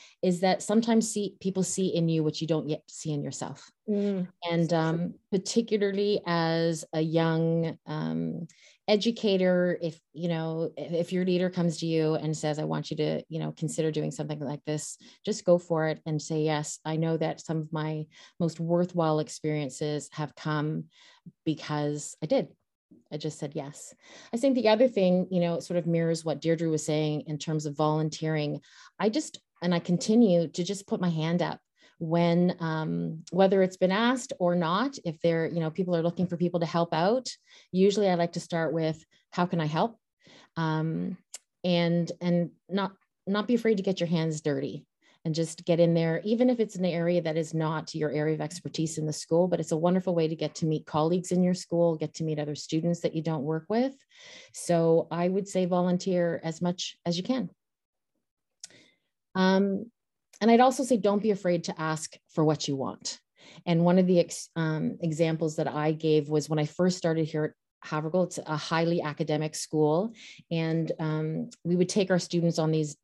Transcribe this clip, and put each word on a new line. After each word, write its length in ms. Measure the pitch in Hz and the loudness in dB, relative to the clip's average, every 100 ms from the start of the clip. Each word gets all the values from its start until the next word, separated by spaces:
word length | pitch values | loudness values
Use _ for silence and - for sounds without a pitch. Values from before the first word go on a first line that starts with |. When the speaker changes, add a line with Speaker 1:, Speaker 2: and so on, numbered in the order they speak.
| - _ | -20 _
Speaker 1:
is 180 | 185 175 | 0 2
that 220 | 185 180 | 2 0
sometimes 480 | - 220 226 226 226 | 2 2 4 2 2
see, 240 | 214 196 - | -2 -4 -4
people 220 | 190 185 | -4 -2
see 260 | 180 - 185 | -2 0 0
in 200 | 170 165 | 2 2
you 140 | 160 | 2
what 180 | 151 156 | 0 -2
you 60 | 160 | -2
don't 220 | 160 143 | -2 -2
yet 140 | 151 - | -6 -8
see 220 | - 156 | -10 -6
in 120 | 147 | -4
yourself. 460 | 143 139 - - - _ - | -6 -8 -10 -10 -18 _ -4
Speaker 2:
Mm. 400 | 202 202 196 180 _ 175 | -2 0 -2 -4 _ -2
Speaker 1:
And, 240 | 170 165 | 0 2
um, 400 | 165 160 165 175 - _ | 2 2 0 -4 -8 _
particularly 880 | 190 190 233 226 208 202 196 208 208 175 | -4 0 -2 0 0 0 0 0 0 0
as 580 | 170 165 165 165 160 - | 0 2 2 0 -2 -4
a 80 | 160 | -2
young, 800 | 165 160 165 160 165 165 165 - - | 0 2 2 2 2 0 -2 -6 -10
um, 600 | 151 160 160 - 165 170 _ - _ - | -6 -4 -4 -4 -6 -12 _ -20 _ 0
educator, 880 | 208 220 226 220 190 185 180 180 170 | 2 2 0 0 2 4 2 0 -2
if, 160 | 170 - _ | -4 -8 _
you 160 | 139 170 | -6 -4
know, 420 | 160 160 160 165 - | -2 -4 -4 -6 -6
if, 160 | 147 | -4
if 200 | 170 175 | -4 -2
your 120 | 180 | 0
leader 260 | 185 180 185 | 2 2 0
comes 280 | 180 170 156 | 2 0 0
to 80 | 165 | 0
you 280 | 160 156 | 2 2
and 220 | 160 151 156 | 0 -2 -2
says, 240 | 151 151 | -2 -2
"I 40 | |
want 260 | 156 156 156 | -2 -4 -4
you 60 | 156 | -4
to, 260 | 151 156 - | -2 -2 -6
you 120 | 160 | -6
know, 100 | 151 | -6
consider 400 | - 156 - 160 | -6 -6 -2 -2
doing 220 | 151 151 | -2 -4
something 260 | 151 151 151 | -6 -8 -6
like 260 | 139 147 | -6 -8
this," 320 | - 151 - - - - | -6 -6 -6 -16 -20 -10
just 200 | - 214 | -6 -2
go 140 | - 175 | 2 2
for 300 | - 165 156 | 2 0 0
it 120 | 151 160 | -4 -4
and 160 | 156 | -6
say, 200 | - 160 | -2 -2
"Yes. 360 | 156 151 151 - | 0 0 -4 -8
I 100 | 156 | -4
know 220 | 160 165 165 | -2 0 0
that 240 | 160 - | -2 -4
some 180 | - 160 | -6 -6
of 140 | 156 | -4
my 340 | 156 156 156 156 - - _ | -6 -4 -6 -8 -16 -20 _
most 220 | 170 160 | -4 -2
worthwhile 580 | 165 175 175 175 160 156 | 0 0 0 0 2 2
experiences 880 | 147 - 156 151 139 - 151 147 143 | -2 -6 -4 -2 -4 -6 -4 -4 -8
have 240 | - 147 - | -8 -8 -6
come 480 | 160 151 151 160 160 _ - _ - _ | -4 -2 -2 -4 -10 _ -20 _ -20 _
because 720 | - 147 - 151 147 147 - - | -6 -6 -4 -2 -2 -4 -10 -10
I 40 | 156 | 0
did. 200 | 262 - _ _ _ _ - _ | 0 0 _ _ _ _ -20 _
I 60 | 156 | -8
just 240 | 151 - | -8 -8
said 140 | 151 156 | -8 -8
yes." 360 | 139 - - - - - - | -10 -14 -20 -20 -20 -20 -10
I 40 | 233 | 0
think 180 | 277 | 2
the 140 | 254 214 | 4 4
other 180 | 214 262 | 6 6
thing, 400 | 214 185 180 180 | 6 4 4 2
you 80 | 185 | 0
know, 180 | 170 165 | 0 -2
sort 200 | - 175 | -2 -2
of 100 | 165 | 2
mirrors 360 | 165 165 160 | 2 2 0
what 160 | 160 143 | -2 -2
Deirdre 280 | 160 160 165 | 0 2 2
was 180 | 156 - | 0 0
saying 360 | 151 156 151 | 0 0 -2
in 160 | - 151 | -4 -8
terms 280 | - 156 147 | -4 -2 -4
of 100 | 143 | 0
volunteering. 840 | 151 156 156 - 156 156 147 147 - - - - | 2 2 0 -2 -2 -2 -2 -6 -10 -20 -20 -2
I 80 | 196 | 0
just, 320 | 254 311 - _ _ | 0 -6 -14 _ _
and 120 | 175 | 0
I 60 | 175 | 0
continue 680 | 175 175 - 220 220 175 165 | 2 0 4 6 6 6 2
to 160 | 170 | -4
just 240 | 180 196 - | -4 -6 -6
put 140 | 226 | -2
my 100 | 180 | -2
hand 320 | 160 160 175 | 0 0 0
up 160 | 131 - _ _ - _ | -2 -4 _ _ -20 _
when, 560 | 165 170 170 170 180 - | -2 2 4 4 2 0
um, 640 | 165 156 156 170 170 160 - | -4 -4 -2 -4 -4 -8 -6
whether 320 | 175 196 196 | 2 4 6
it's 160 | 185 - | 2 2
been 120 | 185 | 2
asked 440 | 196 233 254 - - | 4 2 0 -4 -2
or 160 | 180 | 0
not, 440 | 175 160 185 277 - 170 | 2 2 0 0 -4 -8
if 120 | 156 | 0
they're, 240 | 170 165 160 | 0 2 0
you 140 | 170 | -2
know, 100 | 160 | -4
people 260 | 160 180 170 | -4 -2 0
are 60 | |
looking 240 | 170 170 180 | 0 0 -4
for 100 | 165 | 0
people 240 | 175 175 | -2 0
to 60 | 160 | 0
help 260 | 170 170 | 0 0
out, 340 | 160 180 254 247 - _ - _ | 2 2 0 -4 -14 _ -20 _
usually 360 | 185 196 196 196 | 4 4 4 2
I 80 | 175 | 2
like 160 | 170 | 0
to 80 | 170 | -2
start 340 | - 170 160 | -4 -2 0
with, 280 | 160 160 160 _ _ _ | 0 0 -2 _ _ _
"How 160 | - 180 | -2 0
can 160 | 175 | 0
I 20 | |
help?" 340 | 151 160 226 - _ _ - - - - | 0 0 -2 -4 _ _ -20 -20 -12 -4
Um, 600 | 160 156 160 165 180 185 _ - _ _ | -2 0 -2 -2 -6 -8 _ -20 _ _
and, 480 | 180 170 170 170 165 - | 0 2 2 2 0 -2
and 300 | 175 175 170 - - | 0 0 0 -6 -6
not, 240 | 190 190 - _ _ - | -4 -4 -8 _ _ -4
not 220 | 208 208 | -4 0
be 60 | |
afraid 240 | 233 226 202 | 0 2 0
to 40 | |
get 160 | 190 185 | 0 -2
your 120 | 170 | 0
hands 320 | 170 160 156 | 0 0 -2
dirty 420 | 151 139 139 147 - _ _ _ | -2 -2 -4 -10 -16 _ _ _
and 100 | 165 | -4
just 300 | 156 160 - | -2 -4 -4
get 160 | 170 165 | 0 4
in 140 | 170 | 6
there, 260 | 170 165 165 | 4 2 0
even 280 | 208 226 254 | 0 2 2
if 100 | 240 | 2
it's 160 | 214 180 | -2 0
an 80 | |
area 380 | 185 165 170 175 | -2 0 2 2
that 160 | 160 156 | 0 -2
is 160 | 156 | -2
not 400 | 160 156 160 - | 0 0 -2 -6
your 160 | 160 151 | -4 -2
area 240 | 147 151 | 0 0
of 80 | 156 | -2
expertise 560 | 151 - 202 - 160 156 | -4 -8 -10 -4 -4 -4
in 80 | 156 | -6
the 60 | |
school, 360 | 151 - 160 185 | -6 0 2 2
but 100 | 170 | 0
it's 140 | 160 | -2
a 40 | 156 | 0
wonderful 380 | 170 185 185 | 2 2 0
way 140 | 170 160 | 0 0
to 80 | 160 | -2
get 180 | 151 | -6
to 120 | - 160 | -2 -2
meet 200 | 156 - | -2 -2
colleagues 460 | 156 156 180 170 | 0 2 0 0
in 100 | 180 | 2
your 120 | 180 | 2
school, 420 | 180 - 170 170 160 | 0 -2 2 2 2
get 180 | 156 | -4
to 100 | - | -4
meet 140 | 160 151 | -4 -4
other 160 | 151 | -4
students 460 | 143 - 160 170 170 | -8 -4 -2 0 -2
that 140 | 170 | -2
you 80 | 165 | -2
don't 200 | 160 160 | -2 -4
work 220 | 151 160 160 | -2 -4 -2
with. 260 | 220 269 269 _ - - - - | 0 0 -4 _ -20 -20 -20 -18
So 560 | - - 170 165 165 - | -14 0 2 6 4 2
I 180 | 170 175 | -2 0
would 200 | 190 196 | 0 -2
say 160 | 185 | -2
volunteer 760 | 180 180 180 180 190 180 170 165 | 0 2 2 0 0 0 0 -2
as 160 | 165 160 | -6 -2
much 360 | 175 180 - - 170 | -2 -2 -8 -6 -4
as 100 | 170 | -4
you 60 | |
can. 280 | 185 254 170 - _ _ _ _ _ _ _ _ _ _ - - _ _ _ _ _ | -2 -4 -4 -12 _ _ _ _ _ _ _ _ _ _ -20 -20 _ _ _ _ _
Um, 560 | 190 185 190 202 196 233 _ _ _ _ - | 2 4 6 2 -2 -6 _ _ _ _ 0
and 100 | 220 | 4
I'd 100 | 233 | 8
also 240 | 254 262 | 6 4
say, 120 | 254 240 | 0 2
don't 260 | 202 208 | 4 2
be 100 | 214 | 0
afraid 320 | 196 180 170 | 0 0 0
to 160 | 170 170 | -2 -4
ask 340 | 156 156 - - _ | -4 -4 -6 -14 _
for 160 | - | 2
what 240 | 156 147 - | 2 2 -2
you 80 | 139 | -4
want. 420 | 113 - - - _ _ - - | -6 -8 -12 -12 _ _ -20 -10
And 200 | - 165 | 0 2
one 140 | 175 185 | 6 4
of 80 | 180 | 6
the 140 | 175 | 4
ex-, 300 | - - - | 2 -4 -10
um, 440 | 165 160 156 160 - | -4 -2 -2 -4 -4
examples 560 | 170 151 165 160 165 160 | -4 0 0 0 -2 -2
that 100 | 143 | -4
I 240 | 139 151 | 0 -2
gave 360 | 156 160 151 143 | 0 2 2 2
was 200 | 151 147 | -2 0
when 100 | 156 | -2
I 80 | 151 | -2
first 320 | - 180 180 | 0 0 2
started 260 | 170 160 | 0 0
here 200 | 156 156 | -2 -2
at 60 | 156 - _ _ - | -4 -6 _ _ -6
Havergal, 360 | 156 156 180 | -6 -2 0
it's 140 | 175 - | 0 -4
a 120 | - 151 | -6 -6
highly 440 | - 165 165 175 | 0 0 2 0
academic 540 | 147 143 156 151 156 | -2 -4 -2 0 -2
school. 580 | - - 156 151 156 226 - - - _ | -6 -4 2 4 2 0 -8 -20 -20 _
And, 420 | 165 160 165 160 - | -4 0 -2 -2 -2
um, 500 | 156 156 156 160 196 - | -2 -2 -2 -4 -8 -8
we 100 | 170 | -2
would 140 | 175 180 | 0 2
take 220 | 220 190 | 0 2
our 80 | 180 | 0
students 400 | - 175 170 165 | 0 0 2 2
on 120 | 156 | 2
these 260 | 156 151 - | 2 -2 -6